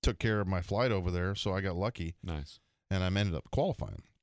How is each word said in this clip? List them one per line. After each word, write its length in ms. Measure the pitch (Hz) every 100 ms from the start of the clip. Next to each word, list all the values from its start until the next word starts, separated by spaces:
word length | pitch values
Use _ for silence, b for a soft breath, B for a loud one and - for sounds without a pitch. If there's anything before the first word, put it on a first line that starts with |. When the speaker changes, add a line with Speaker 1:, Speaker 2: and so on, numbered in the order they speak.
Speaker 1:
took 160 | - 107
care 220 | 113 107
of 60 | 95
my 140 | 95
flight 300 | 85 101 127
over 180 | 101 90
there, 240 | 90 90
so 180 | 98 -
I 80 | 95
got 140 | 98 87
lucky. 380 | 101 - 82 85
Speaker 2:
Nice. 380 | - 80 71 - _ _ _
Speaker 1:
And 120 | 95
I 40 | 92
ended 280 | 98 101
up 160 | 80 -
qualifying. 520 | - 180 147 98 92 - _